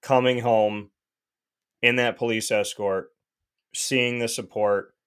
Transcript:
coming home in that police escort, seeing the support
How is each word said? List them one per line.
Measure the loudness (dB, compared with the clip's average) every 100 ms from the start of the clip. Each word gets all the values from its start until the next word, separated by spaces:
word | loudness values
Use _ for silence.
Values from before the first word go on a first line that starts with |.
coming | 2 2 4 0
home | 2 2 2 -2 -12 _ _ _ _ _ _ _ _ _
in | 2 2
that | 0 0
police | -2 -2 -2
escort, | -2 -2 -4 -4 -4 -6 _ _ _ _ _ _
seeing | -10 -2 0 0 -2
the | -4
support | -6 -8 -2 0 0 -4 _